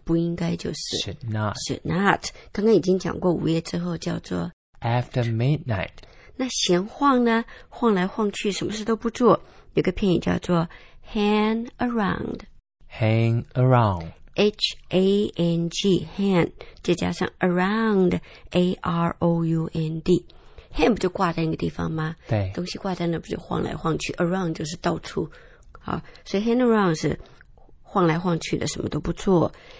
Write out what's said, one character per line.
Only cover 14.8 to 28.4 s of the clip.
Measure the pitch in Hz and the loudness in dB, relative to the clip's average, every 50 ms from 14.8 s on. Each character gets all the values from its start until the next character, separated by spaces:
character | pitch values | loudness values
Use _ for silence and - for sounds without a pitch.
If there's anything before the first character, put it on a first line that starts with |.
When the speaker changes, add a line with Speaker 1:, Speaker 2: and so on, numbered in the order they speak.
| - - | -6 -2
Speaker 1:
A | 170 185 190 196 202 208 208 - - | 0 2 4 4 4 2 0 0 -2
N | - 170 170 165 165 170 170 | 0 0 0 0 0 -2 -4
G，hang， | - - - 202 175 - 160 - - 202 196 196 185 170 - - - - - - - - | -2 0 2 2 2 2 0 -4 -4 -2 0 2 4 2 2 0 -2 -10 -20 -20 -18 -6
再 | - - 175 | -2 -2 0
加 | - 180 175 | 0 0 -2
上 | 175 - 185 - - - | -2 -2 -4 -6 -4 0
around，A | 190 180 175 180 185 196 214 226 226 220 208 190 185 175 175 170 - - - - - - - 180 180 180 190 - | 0 2 2 2 2 0 0 0 2 2 4 4 4 4 2 0 -4 -8 -20 -20 -8 -2 0 2 2 2 0 -2
R | - 170 170 170 170 170 - - | -4 -2 0 0 0 0 0 0
O | 175 170 170 165 165 | 0 2 2 2 0
U | 160 165 160 160 - - | 0 0 0 -2 -4 -4
N | 160 160 156 160 160 | -4 -4 -4 -4 -2
D。 | - 180 180 - - - - - - - - - - - | 2 4 4 4 2 -2 -20 -20 -20 -20 -20 -20 -16 -6
hang | - - - 254 | 0 2 2 4
不 | 202 | 2
就 | - 185 180 | 2 0 -2
挂 | - - 190 170 | 0 0 -2 0
在 | 165 170 165 | 0 -2 -2
那 | 160 | -2
个 | 160 | -2
地 | - 170 165 | -2 -4 -6
方 | - 170 170 165 | -4 -4 -4 -4
吗？ | 160 160 156 160 160 - - - | -4 -4 -4 -4 -6 -8 -6 -2
Speaker 2:
对。 | - 104 98 95 - | -2 -2 -2 -2 -4
Speaker 1:
东 | 175 175 | -6 -6
西 | 180 - - | -6 -8 -8
挂 | - 196 180 | -6 -6 -4
在 | - 175 170 | -2 -2 -2
那 | 165 - | -2 -4
不 | - | -4
就 | - - | -6 -8
晃 | - - - 170 - | -8 -6 -4 -4 -4
来 | - - - | -2 -4 -6
晃 | 156 - 160 156 - | -4 -4 -2 -2 -2
去？ | - - | -4 -4
Around | - - 180 170 185 190 180 160 | -4 -2 -2 -2 -2 -2 -2 -4
就 | 156 - 160 | -4 -6 -8
是 | 151 175 | -10 -8
到 | - - 170 165 160 | -6 -4 -4 -4 -4
处。 | - - - - 156 147 - - - - - - - - - - | -6 -8 -6 -6 -6 -6 -8 -16 -20 -20 -20 -20 -20 -20 -20 -14
好， | - - - - - - - - - | -8 -8 -6 -6 -8 -10 -18 -20 -8
所 | - - 196 | -4 -4 -2
以 | 214 | 0
hang | 233 240 254 | 2 2 4
around | 254 233 226 214 196 175 156 | 4 4 4 4 4 2 2
是 | - - 147 - - - - - - - - - - - - - - | 0 0 -2 -4 -4 -8 -18 -20 -20 -20 -20 -20 -20 -20 -20 -20 -20
晃 | - - - 196 175 | -10 -2 2 4 4
来 | 160 156 | 4 4
晃 | 170 180 180 170 | 2 0 0 -2
去 | 156 | -2